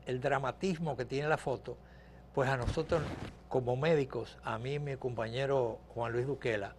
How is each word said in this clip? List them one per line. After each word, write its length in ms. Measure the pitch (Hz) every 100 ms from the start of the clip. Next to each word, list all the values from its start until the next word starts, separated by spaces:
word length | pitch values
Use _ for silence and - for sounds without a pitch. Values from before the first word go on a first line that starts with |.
| -
el 140 | 127
dramatismo 760 | 135 139 131 - 190 160 160 131
que 80 |
tiene 240 | 117 135 151
la 100 | 151
foto, 380 | 143 117 - 123 - - - - -
pues 140 | 143 131
a 80 | 135
nosotros 460 | 117 165 151 165 143 - - - -
como 280 | 131 120 127
médicos, 640 | 160 156 131 123 113 -
a 140 | 120 113
mí 160 | 127
y 40 | 147
mi 180 | 143 127
compañero 840 | 127 117 113 127 135 135 117 120 -
Juan 240 | 117 117
Luis 140 | 120 127
Duquela, 480 | 135 127 107 98